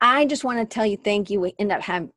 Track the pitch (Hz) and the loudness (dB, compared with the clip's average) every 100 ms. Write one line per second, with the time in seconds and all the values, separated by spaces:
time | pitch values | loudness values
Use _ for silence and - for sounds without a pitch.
0 | 240 277 294 285 254 240 226 233 220 202 | 4 4 2 0 -2 -4 -4 -2 -2 0
1 | 208 208 196 202 180 - 208 180 - 175 | 0 0 0 -2 -2 -2 -2 -2 -2 -4
2 | - | -6